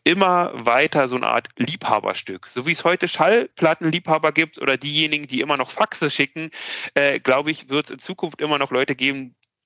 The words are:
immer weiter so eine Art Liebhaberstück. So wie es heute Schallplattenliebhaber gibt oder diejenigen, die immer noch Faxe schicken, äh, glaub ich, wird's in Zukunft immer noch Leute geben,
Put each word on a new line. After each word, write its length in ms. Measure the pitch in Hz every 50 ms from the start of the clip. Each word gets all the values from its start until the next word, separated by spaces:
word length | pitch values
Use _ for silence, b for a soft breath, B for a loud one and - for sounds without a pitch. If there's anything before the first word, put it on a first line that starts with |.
| -
immer 480 | 156 170 196 196 185 180 175 175 - -
weiter 540 | 123 113 120 120 131 151 156 - 156 135 127
so 80 | 123
eine 100 | 123 104
Art 220 | 113 120 117 - - _ -
Liebhaberstück. 880 | 120 - 165 202 - - 110 107 98 98 95 - - - 95 90 - -
So 180 | - 127 127
wie 60 | 160
es 120 | 165 - -
heute 220 | 170 180 - -
Schallplattenliebhaber 1300 | 165 - - 160 180 220 233 - - - - 175 160 160 - 175 160 160 175 - 170 156 156 156 156
gibt 260 | 147 156 160 156 - -
oder 200 | 139 139 131 131
diejenigen, 480 | 143 147 147 156 156 151 151 151 147
die 160 | 131 135 131
immer 160 | 135 147 147 139
noch 100 | 127 -
Faxe 400 | - - 214 - - - 165 143
schicken, 420 | - - 143 - - 160 160 160 B B B B B B B B B
äh, 260 | 143 143 143 139 -
glaub 280 | - - 131 135 147 156
ich, 200 | 160 - - 127
wird's 220 | 135 147 147 -
in 80 | 143 135
Zukunft 420 | - - 185 - - 165 - -
immer 160 | 151 156 151
noch 140 | 143 139 -
Leute 240 | 127 127 131 - 139
geben, 400 | 127 131 139 139 135 131 123 _ _ _ _ _ _ _